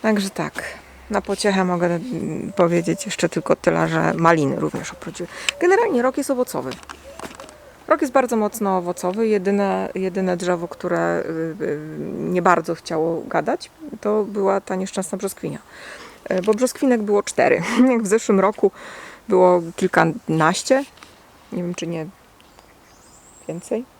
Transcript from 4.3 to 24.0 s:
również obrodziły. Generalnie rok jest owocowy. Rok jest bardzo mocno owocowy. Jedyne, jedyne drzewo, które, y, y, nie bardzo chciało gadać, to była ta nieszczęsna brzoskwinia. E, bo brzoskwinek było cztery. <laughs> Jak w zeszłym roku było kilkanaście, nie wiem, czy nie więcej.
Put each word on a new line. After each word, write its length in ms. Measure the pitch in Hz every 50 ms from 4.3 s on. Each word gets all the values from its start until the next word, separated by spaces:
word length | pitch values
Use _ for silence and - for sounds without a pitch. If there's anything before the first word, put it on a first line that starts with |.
| 170 160 143 135 147 -
również 320 | 151 156 - - - -
obrodziły. 360 | - - - 170 170 - 175 - - - - - - -
Generalnie 420 | 330 349 392 415 480 440 311 240
rok 140 | 240 262 254
jest 140 | 302 277 -
owocowy. 400 | 277 247 254 - - 147 131 131 127 - - - - - - - - - - - - - - - - - - - - - - -
Rok 120 | 311 311
jest 120 | 320 262
bardzo 240 | 247 269 254 247 247
mocno 420 | 220 214 208 - - 208 196 190 185
owocowy. 480 | 175 175 180 - - 180 185 214 226
Jedyne, 640 | 220 214 202 180 196 202 202 202 196 190 190 190 - -
jedyne 420 | 190 190 185 180 190 190 185 180
drzewo, 320 | 170 180 175 180 170 170 170
które, 540 | - - - 175 175 170 170 170 170 170 -
y, 380 | - 165 160 160 165 156 202 -
y, 140 | - 147 151 151 156 156 151 147 - - -
nie 240 | 156 165 180 180
bardzo 320 | 170 185 175 170 165 - 165
chciało 480 | - - - 175 156 160 165 165 156 -
gadać, 440 | - - 170 156 226 277 - - - _ - 320 294 285 220
to 240 | - 208 208 214 202
była 360 | - 202 208 196 190 196 196
ta 140 | - - 190
nieszczęsna 440 | 185 190 196 - 196 190 - - 185
brzoskwinia. 400 | 196 190 - - - 160 143 - - - - - - - - - - - - - -
E, 180 | - 190 185
bo 120 | 180 214 214
brzoskwinek 480 | 214 254 254 - - 294 262 247 226
było 200 | 208 202 202 202
cztery. 400 | - - - - 127 - - - 170 202 233
<laughs> 160 | 226 254 262
Jak 100 | 247 226
w 40 | 226
zeszłym 340 | 185 202 226 - - 208 190
roku 300 | 190 202 214 - - 196 - - - - - - - - - - - -
było 340 | 208 185 185 180 180 180 165 165 -
kilkanaście, 1080 | - 190 180 - 175 170 165 160 - - - 160 160 156 160 190 - - - 262 269 285 - - - - - - - - - - - - -
nie 100 | - 175
wiem, 120 | 175 175 180
czy 120 | - -
nie 200 | 165 170 165 156 180 - _ _ _ _ _ - - - - - _ - _ _ _ - - - - - - - - - - - -
więcej. 360 | 160 175 - - 247 220 254 - _ _